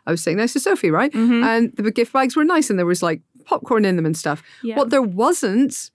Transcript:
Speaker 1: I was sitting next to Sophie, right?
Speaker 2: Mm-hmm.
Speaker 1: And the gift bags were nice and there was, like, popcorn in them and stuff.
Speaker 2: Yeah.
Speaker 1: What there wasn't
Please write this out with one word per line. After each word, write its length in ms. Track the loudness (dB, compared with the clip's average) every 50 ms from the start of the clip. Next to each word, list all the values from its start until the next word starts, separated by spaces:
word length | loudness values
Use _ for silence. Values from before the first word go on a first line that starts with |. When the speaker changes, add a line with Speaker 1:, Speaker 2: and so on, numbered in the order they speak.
| -6
Speaker 1:
I 40 | -4
was 100 | -4 -2
sitting 140 | -2 -2 -2 0
next 140 | -2 -2 -2
to 60 | -2
Sophie, 300 | 0 0 -2 0 0 2
right? 220 | 2 2 0 0
Speaker 2:
Mm-hmm. 320 | 0 0 2 2 2 2 2
Speaker 1:
And 280 | 2 2 2 0 0 -2
the 140 | -2 -4 -2
gift 200 | 0 0 -2 0
bags 220 | 0 0 0 2 2
were 80 | 2 2
nice 240 | 4 4 2 2 2
and 100 | 0 0
there 60 | 0
was, 160 | 0 0 0 0
like, 180 | -2 -4 -4 _ _ _ _ -6
popcorn 380 | -4 -4 -4 -2 0 0 2 2
in 100 | 2 0
them 80 | 0 0
and 100 | -2 -2
stuff. 260 | -2 -4 -4 -4 -6 -8 -20 -20 -10
Speaker 2:
Yeah. 140 | -10 -4 -2
Speaker 1:
What 140 | -2 0 2
there 100 | 2 0
wasn't 880 | 0 0 -2 0 0 0 0 0 -2 0 2 2 0 0 -2 -8 -14 -14